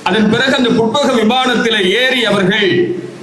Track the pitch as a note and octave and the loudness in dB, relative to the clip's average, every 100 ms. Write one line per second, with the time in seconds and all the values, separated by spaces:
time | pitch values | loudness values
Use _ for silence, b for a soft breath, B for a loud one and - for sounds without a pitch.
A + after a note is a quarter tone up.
0 | - G#3 G#3+ A3+ C4 C#4 A#3+ - A3 C#4+ | 0 0 2 2 0 0 0 2 0 0
1 | C4 B3 G#3+ B3+ B3+ A#3 A3+ G#3+ F#3 G3+ | 0 2 2 0 0 0 0 0 0 0
2 | B3+ B3+ G#3+ G3+ F#3 G#3+ G3+ E3+ - F3+ | 0 0 0 0 0 0 0 0 -2 -4
3 | - - | -10 -14